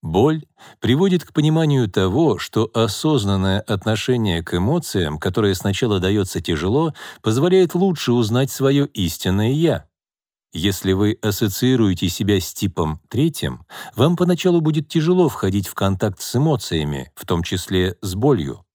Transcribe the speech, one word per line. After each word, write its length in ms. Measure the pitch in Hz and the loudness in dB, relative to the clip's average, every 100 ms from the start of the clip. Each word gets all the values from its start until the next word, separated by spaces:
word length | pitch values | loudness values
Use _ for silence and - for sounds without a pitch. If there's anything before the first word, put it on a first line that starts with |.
Боль 460 | 82 87 135 160 - _ - - | 0 2 4 2 -6 _ -20 -8
приводит 440 | 110 135 196 180 | 0 2 4 2
к 100 | - | 0
пониманию 520 | - 151 160 160 139 110 | 0 2 2 2 2 2
того, 520 | 104 95 113 165 95 | 0 2 2 2 0
что 320 | - - 113 | -2 -2 0
осознанное 880 | 117 113 - 156 147 101 98 95 95 | 0 -2 0 0 0 0 0 0 -2
отношение 840 | - 101 110 107 - 123 107 85 | -2 -4 -2 -2 0 0 0 -2
к 120 | 85 | -2
эмоциям, 640 | 90 98 170 - 104 82 78 | -2 0 -2 -2 -4 -2 -4
которое 360 | 98 95 104 | -4 0 0
сначала 460 | 92 104 98 120 101 | 0 -2 -2 0 0
дается 400 | 92 104 92 - | 0 0 -2 -4
тяжело, 540 | 80 80 90 131 165 147 - - | -4 -2 0 0 -2 -6 -18 -8
позволяет 540 | 110 110 170 185 180 | -2 0 4 4 4
лучше 380 | 175 190 160 - | 2 0 0 0
узнать 380 | 120 110 120 139 | 2 2 0 -2
свое 360 | - 135 139 143 | 0 2 2 0
истинное 640 | - 87 - 95 95 110 | -2 -4 -2 -2 0 2
«я». 360 | 143 165 92 - _ _ _ _ _ _ | 2 2 0 -6 _ _ _ _ _ _
Если 400 | 80 92 95 95 | -4 -2 -2 0
вы 260 | 95 104 - | 2 2 0
ассоциируете 880 | 110 98 107 - 123 131 107 90 95 | -4 -2 -2 0 0 4 2 2 -2
себя 320 | - 101 101 | -2 0 0
с 140 | 87 | -2
типом 480 | - 101 90 82 78 _ | -4 -4 -2 -4 -4 _
третьим, 560 | 117 160 147 73 62 - - - | -2 -2 -2 -8 -8 -16 -18 -14
вам 220 | - 147 175 | 0 2 4
поначалу 460 | 180 180 185 170 | 2 2 2 2
будет 260 | 156 156 147 | 2 -2 -2
тяжело 400 | 165 156 180 160 | -2 2 4 2
входить 380 | - 98 101 95 | 2 -2 -2 -4
в 60 | |
контакт 480 | - 98 98 107 95 | -2 -2 0 -2 -4
с 120 | - | -4
эмоциями, 760 | 120 160 143 - 82 73 69 65 | 0 0 0 -2 -4 -2 -6 -10
в 120 | - - | -16 -4
том 160 | 87 | -2
числе 560 | 85 92 - 95 92 - | -2 -6 -2 0 0 -4
с 140 | 95 | -8
болью. 500 | 92 135 120 69 - _ | -2 2 2 -2 -10 _